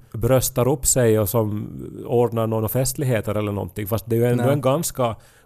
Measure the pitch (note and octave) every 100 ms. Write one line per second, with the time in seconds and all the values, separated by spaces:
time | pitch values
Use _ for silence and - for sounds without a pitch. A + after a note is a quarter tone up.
0 | - A#2 A#2 C3 - - A#2+ D3 - -
1 | A#2 G#2+ G#2 A#2+ G#2+ G#2 A2+ C3+ C3 -
2 | G#2 A#2+ A#2+ A2+ A2+ A2 A2 B2 C3 -
3 | C#3 A#2 G#2 G#2 G#2 G2+ G2 - G#2 A2
4 | - A2+ A#2+ B2 B2 D3 C#3 C#3+ E3 -
5 | B2 A2 - _